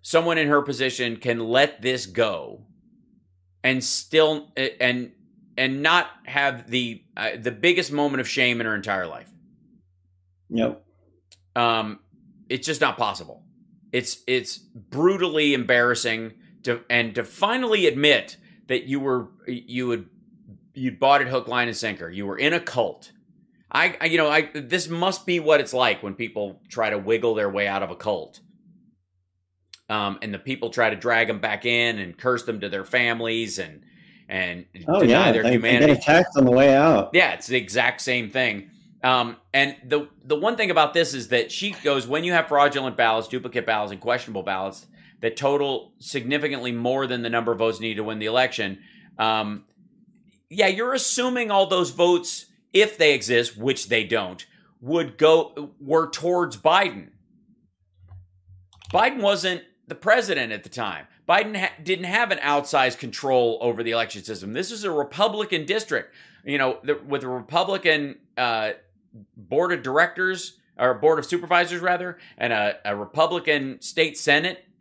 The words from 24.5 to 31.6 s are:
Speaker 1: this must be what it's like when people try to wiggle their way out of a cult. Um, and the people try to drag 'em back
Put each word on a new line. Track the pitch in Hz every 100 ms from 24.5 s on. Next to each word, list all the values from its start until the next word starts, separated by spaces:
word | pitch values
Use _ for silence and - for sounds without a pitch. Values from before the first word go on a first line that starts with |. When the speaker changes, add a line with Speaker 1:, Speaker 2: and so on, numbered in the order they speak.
Speaker 1:
this | 151 127 175 156
must | 170 180 190 -
be | 175
what | 156 147
it's | 135
like | 127 123 101
when | 104
people | 95 113 107 101 92 _
try | 120 110
to | 104
wiggle | 98 113 117
their | 107 101
way | 98 101
out | 98
of | 95
a | 90
cult. | 107 95 76 - _ _ _ _ _ _ _ _ _ _ _ _ _ - -
Um, | 107 101 98
and | 110
the | 98
people | - 131 117
try | 123 110
to | 104
drag | 120 113 113
'em | 104
back | 110 104